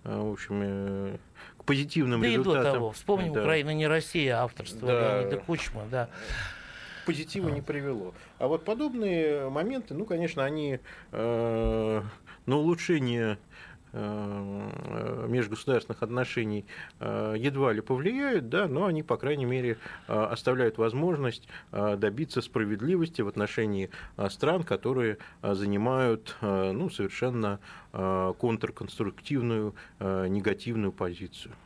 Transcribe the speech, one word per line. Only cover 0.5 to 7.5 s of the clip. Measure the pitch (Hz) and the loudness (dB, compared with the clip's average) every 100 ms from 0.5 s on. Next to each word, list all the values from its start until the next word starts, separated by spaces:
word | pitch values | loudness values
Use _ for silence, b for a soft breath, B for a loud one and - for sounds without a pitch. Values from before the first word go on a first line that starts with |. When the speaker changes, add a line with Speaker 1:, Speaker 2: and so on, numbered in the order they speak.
| 101 | -2
Speaker 1:
э, | 101 98 98 98 98 - - B B B | -2 -2 -2 -4 -4 -8 -12 B B B
к | |
позитивным | - 139 143 165 131 120 | 0 0 2 2 2 4
Speaker 2:
Да | 117 | 4
и | - | 4
до | |
Speaker 1:
результатам. | 196 147 131 | 4 4 4
Speaker 2:
того. | 135 113 | 2 0
Вспомним | 107 - 202 170 | -4 0 2 2
Speaker 1:
Да. | 143 | 2
Speaker 2:
«Украина | 107 160 147 | 2 2 2
не | 156 156 | 0 2
Россия», | 160 156 175 139 117 | 2 2 0 2 2
авторство | 120 - - 113 123 | 0 -4 -10 -4 2
Speaker 1:
Да. | 120 113 104 | 4 4 4
Speaker 2:
Леонида | 98 98 | 2 -2
Кучмы, | - 165 - 113 107 | -2 -2 -2 -6 -4
да. | 127 117 B B B B B B B B B | -2 -2 B B B B B B B B B
Speaker 1:
К | - | -4
позитиву | 151 156 202 | -2 -2 -2
Speaker 2:
А. | 170 | 0